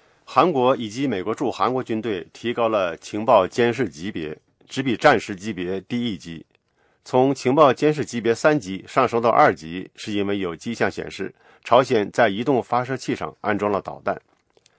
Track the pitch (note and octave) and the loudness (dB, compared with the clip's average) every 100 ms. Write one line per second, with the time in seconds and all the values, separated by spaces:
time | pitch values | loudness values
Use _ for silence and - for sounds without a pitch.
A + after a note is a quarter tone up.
0 | _ _ - - D#3+ C#3+ B2 C3 A2+ A2 | _ _ -4 2 2 4 2 2 -2 -4
1 | C#3 G2+ F2+ A2+ B2+ F#2 G2+ B2+ A#2 A2 | -2 -2 -4 -4 -4 0 0 -2 -4 -4
2 | A2+ F#2+ D#2+ - A2+ A#2+ A2+ A2 F2+ D#2+ | -4 -6 -8 -10 -6 -2 0 0 -2 -4
3 | - G#2 A2+ A2+ F2+ - A#2+ A#2 A2+ C2+ | -10 -4 4 4 4 2 0 0 -4 -6
4 | F#2 F#2+ D#2 - _ _ _ - C3 G#2 | -10 -8 -8 -10 _ _ _ -6 -4 2
5 | D3+ A#2+ - G2 G2+ F#2 F2+ F#2+ F2+ A#2+ | 4 4 0 -8 -8 -6 -4 -6 -6 -6
6 | A#2+ F#2+ E2+ D#2+ - _ _ _ _ _ | -4 -6 -10 -14 -16 _ _ _ _ _
7 | - C3 C3 C#3 B2 C#3+ D3 B2 D3 D3+ | -2 2 4 2 0 4 4 4 2 0
8 | B2+ A#2+ A2 A#2 D#3 D3+ F#2 F#2+ - - | -4 -2 0 2 2 0 -2 -10 -6 0
9 | A#2+ A#2 A#2 A2+ D3 F#2+ D#2+ F2 - - | 2 2 2 6 4 4 -4 -10 -10 -12
10 | - G2+ G2 G#2 F#2 D#2+ - A2+ A2 F2 | -6 -2 -2 -2 -2 -6 -8 -2 -2 -2
11 | D#2+ - F#2+ - _ _ - A#2+ B2+ A#2+ | -8 -8 -10 -10 _ _ 2 2 4 2
12 | G2 - A#2 G2 A#2+ C3 G2+ A#2+ B2 C3 | 0 2 2 2 0 0 0 -2 -2 -6
13 | - A#2+ D#2 - - G#2 G#2 G2 - C#2+ | -6 -6 -6 -6 -4 0 0 -2 -4 -8
14 | G2+ F#2 - _ _ _ _ | -6 -6 -8 _ _ _ _